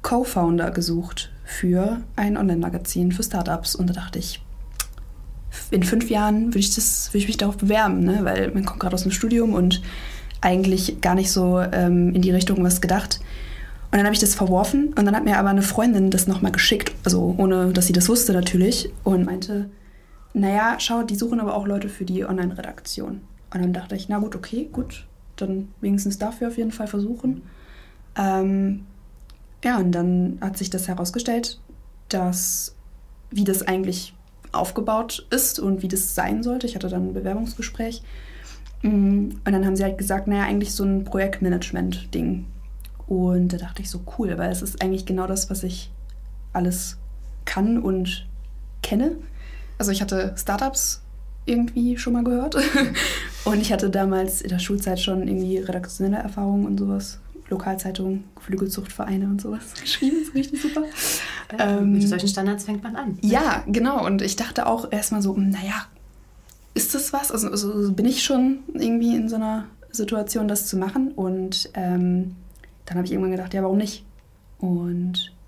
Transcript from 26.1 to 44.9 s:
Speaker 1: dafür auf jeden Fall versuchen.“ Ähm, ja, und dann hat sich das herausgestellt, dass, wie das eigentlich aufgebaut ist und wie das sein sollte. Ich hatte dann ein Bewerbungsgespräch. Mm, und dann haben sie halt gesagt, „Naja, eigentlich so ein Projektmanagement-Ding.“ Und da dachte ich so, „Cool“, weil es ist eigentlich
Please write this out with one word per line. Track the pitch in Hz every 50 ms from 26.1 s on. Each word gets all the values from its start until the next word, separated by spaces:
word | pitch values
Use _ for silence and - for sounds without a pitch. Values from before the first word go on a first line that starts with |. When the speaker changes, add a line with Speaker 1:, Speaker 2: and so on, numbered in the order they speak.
| 196 -
Speaker 1:
dafür | 214 220 233 - 247 233
auf | 233 240
jeden | 226 220
Fall | - - 214
versuchen.“ | 208 - 202 202 220 240 - - 254 262 - - - - - - - - - - - - - - - - -
Ähm, | 196 190 190 190 190 196 196 196 196 196 202 202 196 - - - - - - - - - - - - - - - -
ja, | 240 247 214
und | 185 180
dann | 175 175 175 180 180 180 180 180 - -
hat | - 190 190 -
sich | 190 180
das | - 180 185
herausgestellt, | - 180 180 175 180 - 240 233 247 233 233 233 - - - - - - - - - - - - -
dass, | - 185 180 180 180 180 - - - - - - - - - - - - - - - - - -
wie | - 202 202
das | 196 185 - -
eigentlich | - 185 190 190 185 180 - - - - - - - - - - -
aufgebaut | - - 185 - - 226 202 226 220 220 226 233 - - - -
ist | - 254 - - - -
und | - 196 196 190
wie | 190 180
das | 190 190 - - -
sein | - 185 190 208 220
sollte. | 233 240 247 254 247
Ich | 226 -
hatte | 185 - 185
dann | 185 180 185 185
ein | 190
Bewerbungsgespräch. | 190 190 190 196 220 233 233 - - 214 - - - 226 226 233 - - - - - - - - - - - - - - - - -
Mm, | - 214 214 202 196 196 202 202 202 - - - -
und |
dann | 196 196 190 196
haben | 190 190
sie | 190 196
halt | 190 190
gesagt, | - 196 - 190 196 - 208
„Naja, | 202 202 202
eigentlich | 208 202 202 202 - -
so | - 196
ein | 196 196 190 196
Projektmanagement-Ding.“ | - - 190 190 196 196 - 190 180 180 175 175 - - 180 180 180 180 180 180 - - - - 175 185 185 180 - - - - - - - - - - - -
Und | - 196 185 180 180 180 180 180 180 180
da |
dachte | 175 180 - - -
ich | 196 -
so, | - 175 - - - -
„Cool“, | 226 185 170
weil | 170 170 180
es | 180 180
ist | 175 - - -
eigentlich | 185 190